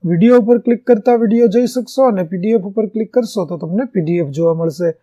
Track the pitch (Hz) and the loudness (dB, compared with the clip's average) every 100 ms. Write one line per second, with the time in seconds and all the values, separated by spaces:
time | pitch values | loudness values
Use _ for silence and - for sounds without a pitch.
0 | 170 170 226 247 220 240 - 240 - 226 | -2 2 6 4 4 2 2 -2 2 2
1 | 247 240 226 233 233 214 247 254 226 - | 2 2 2 2 2 2 0 -4 -6 0
2 | 262 202 170 185 202 226 190 202 226 220 | 0 0 -4 -4 -2 -2 -2 -4 -4 -4
3 | 220 254 226 220 165 170 160 190 254 202 | -2 -2 -2 -6 -6 -6 -6 -4 -4 -4
4 | 156 175 147 139 165 165 165 143 175 160 | -2 -2 -2 -2 0 0 -4 -2 -4 -6